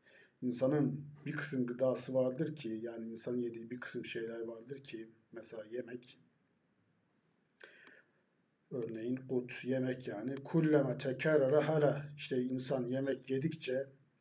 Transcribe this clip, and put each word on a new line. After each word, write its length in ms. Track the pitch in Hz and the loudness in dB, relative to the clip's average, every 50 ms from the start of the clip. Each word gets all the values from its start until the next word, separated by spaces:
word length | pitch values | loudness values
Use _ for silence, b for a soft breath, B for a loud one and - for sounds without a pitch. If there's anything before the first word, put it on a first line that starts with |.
| b b b b b b b b | b b b b b b b b
İnsanın 640 | - 123 113 - 135 135 151 151 139 123 - - - - - - - | -2 -2 0 2 2 4 4 4 2 2 0 -2 -8 -12 -12 -10 -8
bir 60 | 143 | -6
kısım 340 | 143 - - - 139 131 123 | -4 -4 -4 -2 0 0 0
gıdası 480 | 117 120 127 131 127 120 117 - 135 131 | 0 0 2 2 2 2 0 -2 0 2
vardır 420 | 131 127 127 127 156 160 143 - | 4 4 4 2 0 -2 -2 -4
ki, 240 | - 117 113 110 107 | -6 -6 -6 -4 -4
yani 300 | 113 120 117 117 113 113 | -6 -6 -6 -6 -8 -8
insanın 260 | 113 117 - 127 120 | -8 -8 -4 -2 -2
yediği 340 | 123 120 117 113 113 117 117 | 0 -2 -2 -4 -8 -10 -10
bir 80 | 123 123 | -10 -10
kısım 260 | - - - 120 110 | -8 -8 -8 -8 -6
şeyler 340 | - - 117 113 113 117 117 | -6 -6 -6 -6 -6 -6 -6
vardır 440 | 113 117 117 113 117 131 139 131 127 | -6 -8 -8 -10 -10 -12 -12 -12 -12
ki, 260 | - 120 110 113 113 - _ _ _ | -12 -12 -12 -12 -12 -18 _ _ _
mesela 320 | - 117 110 - 117 110 107 107 | -16 -14 -14 -12 -12 -12 -10 -8
yemek, 480 | 117 123 117 113 123 123 - - - _ _ _ _ _ _ _ _ _ _ _ _ _ _ _ _ _ _ _ _ _ _ _ _ _ _ _ _ - B B B B B B B B B B B B B _ _ _ _ _ _ _ _ - | -8 -8 -6 -6 -10 -12 -12 -14 -20 _ _ _ _ _ _ _ _ _ _ _ _ _ _ _ _ _ _ _ _ _ _ _ _ _ _ _ _ -20 B B B B B B B B B B B B B _ _ _ _ _ _ _ _ -8
örneğin 440 | - 127 113 113 110 110 113 123 127 | -6 -6 -4 -4 -4 -4 -2 -2 -4
kut, 480 | 131 - - 127 123 123 - - - - | -4 -2 -2 -2 0 -2 -2 -8 -6 -2
yemek 440 | 123 131 131 127 127 127 - - | 0 2 2 2 0 -2 -2 -4
yani, 280 | - 104 101 117 131 139 | -6 -6 -4 -4 -4 -4
kulleme 600 | 135 - - - 165 156 151 151 143 131 127 117 | -6 -4 0 2 4 6 6 6 6 6 4 0
tekerrere 640 | - - 135 127 - - 156 156 147 135 131 147 151 | -2 -2 -2 -2 0 4 6 6 6 8 8 6 6
hala, 460 | 147 151 156 156 147 135 120 113 - - - | 6 6 4 6 6 4 4 2 -2 -8 -10
işte 240 | - - - 135 127 | -10 -4 -2 0 0
insan 460 | 123 131 131 131 123 - 143 127 120 | 2 2 0 -2 -2 0 0 0 0
yemek 420 | 120 127 135 135 135 123 117 - - | 0 0 0 0 0 0 -2 -2 -2
yedikçe, 580 | 135 131 139 160 156 - - 127 127 131 139 - - - _ _ _ - | 0 0 0 0 -2 -2 -2 -2 0 0 -2 -4 -8 -20 _ _ _ -6